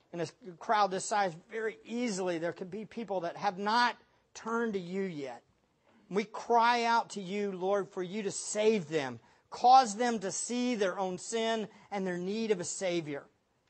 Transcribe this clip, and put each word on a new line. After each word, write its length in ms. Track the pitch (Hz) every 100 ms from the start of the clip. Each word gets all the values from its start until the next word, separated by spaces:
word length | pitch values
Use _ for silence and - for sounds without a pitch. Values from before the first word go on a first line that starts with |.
| _
in 80 | -
a 60 | 160 - 185 165
crowd 340 | - 214 202
this 120 | 190
size, 280 | - 208 190 160 -
very 280 | 220 220 180
easily 540 | 202 233 247 185 185 170
there 140 | 170
could 180 | 160 185
be 140 | 196
people 360 | 208 - 196 190
that 160 | 170 147
have 220 | 202 185
not 380 | 202 233 240 214 _ _ _
turned 400 | - 226 233 233
to 40 | 196
you 240 | 170 190
yet. 400 | 190 156 135 117 _ _ _ _ _ _ -
We 160 | 185
cry 600 | 208 - - 233 233 240
out 260 | 233 233 185
to 100 | 202
you, 320 | 180 202 202
Lord, 360 | 185 185 202 190
for 140 | 185
you 200 | 180 208
to 80 | 190
save 580 | - - 208 220 220 147
them. 300 | 156 131 117 - _ _
Cause 460 | - 240 262 247 202
them 220 | 240 226
to 100 | 190
see 440 | - - 247 247
their 240 | 226 196 185
own 200 | 185 180
sin 500 | - 226 226 226 196 - -
and 160 | 202 190
their 120 | 175
need 320 | 180 214 220
of 100 | 190
a 40 |
Savior. 600 | 170 - 185 175 151 139 - _ _ _ _